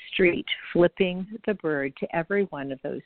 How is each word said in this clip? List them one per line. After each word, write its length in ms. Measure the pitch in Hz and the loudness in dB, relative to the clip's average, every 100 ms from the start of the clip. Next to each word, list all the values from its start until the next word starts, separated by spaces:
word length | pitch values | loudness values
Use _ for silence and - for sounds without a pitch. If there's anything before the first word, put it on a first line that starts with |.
| - | -8
street, 340 | - 175 170 - - - | 2 4 4 -4 -8 -2
flipping 560 | 170 175 - 180 180 196 220 - | 4 4 4 -2 0 -8 -6 -4
the 80 | 190 | -2
bird 400 | 160 143 139 - | 0 0 -2 -4
to 180 | 208 170 | -4 -4
every 280 | 165 202 190 | 0 0 0
one 260 | 143 139 | -4 -8
of 80 | 131 | -6
those 180 | 147 139 | -6 -8